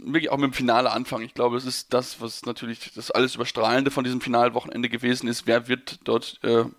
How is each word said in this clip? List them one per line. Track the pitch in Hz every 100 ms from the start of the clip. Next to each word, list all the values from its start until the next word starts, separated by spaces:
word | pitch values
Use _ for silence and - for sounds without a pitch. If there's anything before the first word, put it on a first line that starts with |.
wirklich | - 151 151
auch | 139
mit | 135
dem |
Finale | 131 120 117 123
anfangen. | 113 127 120
Ich | 117
glaube, | - 123 123
es |
ist | 127 - -
das, | 123 127 -
was | 113 -
natürlich | 123 113 117 113 -
das | 107 -
alles | 120 127
Überstrahlende | - 120 117 110 127 139
von | 139
diesem | 127 127
Finalwochenende | 127 120 123 117 - 120 120
gewesen | 113 123 123 120
ist. | 120 120
Wer | 117 120
wird | 127 - -
dort, | - 117 - -
äh, | - 117 -